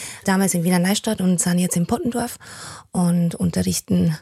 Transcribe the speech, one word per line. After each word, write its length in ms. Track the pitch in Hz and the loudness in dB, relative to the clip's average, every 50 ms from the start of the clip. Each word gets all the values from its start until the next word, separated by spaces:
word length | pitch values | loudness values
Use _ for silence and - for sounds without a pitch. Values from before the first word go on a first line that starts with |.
| - - - - - | -14 -14 -14 -8 -2
damals 300 | - 190 190 196 185 - | 0 2 2 2 2 2
in 100 | 180 160 | 0 2
Wiener 160 | 180 180 175 | 2 2 2
Neustadt 400 | 170 185 208 214 - 226 220 - | 2 2 0 0 0 -2 -2 0
und 200 | 185 180 180 165 | 2 2 2 2
sind 180 | - 180 175 175 | 2 0 2 2
jetzt 180 | 180 175 - | 2 0 0
in 100 | 175 170 | 0 0
Pottendorf 520 | - 214 240 359 240 233 240 233 240 - - - - - - - - - - - _ | 0 0 -2 -2 -2 -2 -2 -4 -4 -8 -12 -18 -20 -18 -16 -16 -16 -16 -18 -20 _
und 460 | _ 180 175 175 175 175 170 170 - | _ 0 2 2 2 2 2 0 0
unterrichten 800 | - 185 175 - 185 180 185 175 - - - 190 175 180 170 156 - | 0 -2 -2 0 0 -2 -2 -2 -4 -2 0 0 2 2 2 0 -2